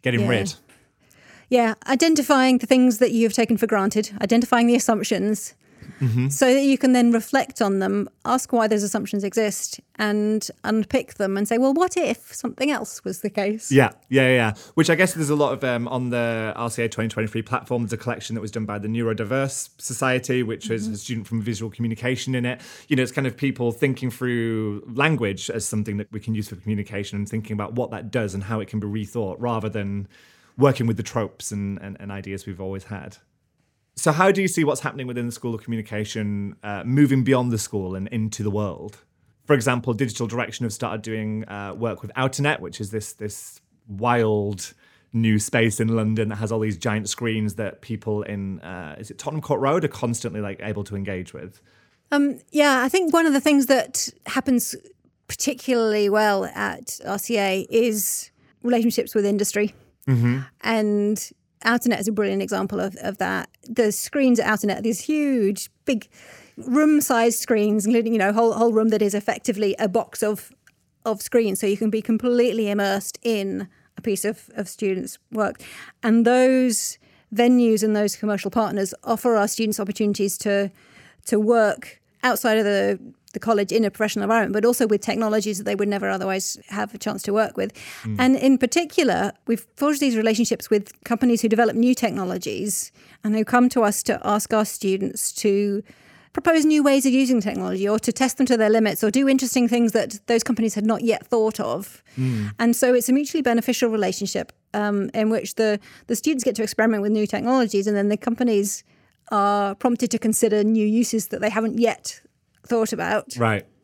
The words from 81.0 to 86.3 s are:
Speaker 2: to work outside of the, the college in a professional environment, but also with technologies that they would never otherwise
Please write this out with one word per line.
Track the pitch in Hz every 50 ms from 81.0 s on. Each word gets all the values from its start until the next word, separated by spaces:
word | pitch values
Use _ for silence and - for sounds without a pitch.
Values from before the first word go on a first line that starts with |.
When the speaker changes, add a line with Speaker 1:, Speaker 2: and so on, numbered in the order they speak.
| - - _ _ _
Speaker 2:
to | - 247 208
work | 214 214 233 233 214 208 - - - - - _ _ _ _ _ -
outside | 254 233 - - 240 214
of | 220 214
the, | 202 208 196 196 202 202 185 - - - _ _ _ -
the | 196
college | - 220 226 202 202 190
in | - 226 226
a | 202
professional | 196 - 220 208 - 214 202
environment, | 196 226 233 208 - 196
but | 214 214
also | 233 247 - 262
with | 214 214 196
technologies | - - 220 202 226 214 214 220 196 208 208 180
that | 208
they | 208 208
would | 196 202
never | 202 202 202 208 196
otherwise | 196 185 185 190